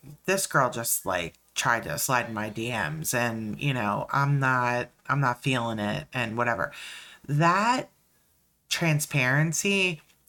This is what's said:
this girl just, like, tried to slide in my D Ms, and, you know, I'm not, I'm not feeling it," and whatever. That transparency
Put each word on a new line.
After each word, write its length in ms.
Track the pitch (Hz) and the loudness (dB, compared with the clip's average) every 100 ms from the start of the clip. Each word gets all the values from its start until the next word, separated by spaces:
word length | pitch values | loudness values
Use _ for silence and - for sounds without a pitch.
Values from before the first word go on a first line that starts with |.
| 135 147 - | -20 -10 -2
this 220 | 190 - | -2 0
girl 220 | 156 127 | 2 2
just, 360 | 117 117 - 95 | 0 -4 -4 -2
like, 300 | 90 82 - _ - | -2 -2 -10 _ -4
tried 280 | 131 117 | 0 0
to 140 | 101 92 | 0 -4
slide 300 | - 127 117 | 0 0 0
in 60 | |
my 160 | 107 107 | -4 -6
D 220 | 107 117 | -4 -4
Ms, 420 | 117 78 78 - | -2 -2 -4 -2
and, 480 | 123 120 113 110 104 | 0 0 -2 -6 -4
you 120 | 143 | -2
know, 340 | 127 104 104 - | 0 0 -2 -2
I'm 280 | 143 139 143 | 0 2 2
not, 500 | 131 127 123 120 120 _ - | 2 2 2 0 -4 _ -2
I'm 140 | 135 | 2
not 220 | 127 120 | 2 2
feeling 360 | 135 127 117 110 | 0 0 0 -2
it," 280 | 104 104 - | -2 -2 -4
and 240 | 127 117 113 | -4 -4 0
whatever. 340 | 120 107 71 - - - - - - | 0 0 -2 -8 -16 -16 -20 -16 -4
That 600 | 147 170 185 220 254 - _ _ _ _ _ _ _ - | 2 4 4 2 0 -2 _ _ _ _ _ _ _ -6
transparency 1300 | - 170 147 - 147 127 139 160 160 202 196 185 165 _ _ | 0 2 2 0 0 2 4 2 0 0 2 0 -2 _ _